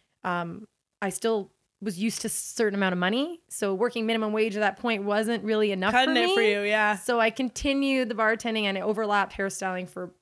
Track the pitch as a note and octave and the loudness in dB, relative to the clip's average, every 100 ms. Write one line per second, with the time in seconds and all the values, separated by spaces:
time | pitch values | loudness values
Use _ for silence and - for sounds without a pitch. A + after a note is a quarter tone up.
0 | _ _ F3+ F3 E3+ F#3 A3 _ _ - | _ _ -4 -4 -4 -10 -16 _ _ -8
1 | G3 - A3+ A3 F#3+ _ _ - G3+ F3 | -6 -2 0 0 -2 _ _ -10 -8 -2
2 | A3 - A3 - - - G#3+ G3 F#3+ F3+ | -2 -2 -4 -4 -6 0 0 2 0 2
3 | F3+ A#3+ D#4+ E4+ - - G3+ F#3+ A#3+ A#3 | 0 0 -2 -6 -12 -4 -2 0 0 0
4 | A3 A3+ G#3+ G#3+ A3 G3+ G3+ G3+ A#3 G#3 | -2 0 0 0 0 2 0 0 -2 -2
5 | G3+ G#3 A3 A3+ G#3 G#3+ G#3+ F#3+ F#3+ B3 | 0 0 0 -2 0 2 2 2 2 4
6 | C4 D#4 F4+ G4 A3 G3+ G#3 G#3+ G#3+ G3+ | 4 4 4 4 4 2 2 2 2 0
7 | - A#3 A3+ A3+ B3+ - C#4+ C#4 C#4 C4 | 0 2 2 2 -4 -2 -2 0 2 0
8 | A#3 A3 A3 A3+ A#3+ A3 G#3 G3 G3+ G#3 | 0 0 0 0 -2 -2 0 -2 -2 0
9 | G#3 G3+ G3 - G3 - F#3+ F3+ F3+ F3+ | 2 2 0 -2 -6 -4 -6 -6 -8 -10
10 | F3+ - | -12 -14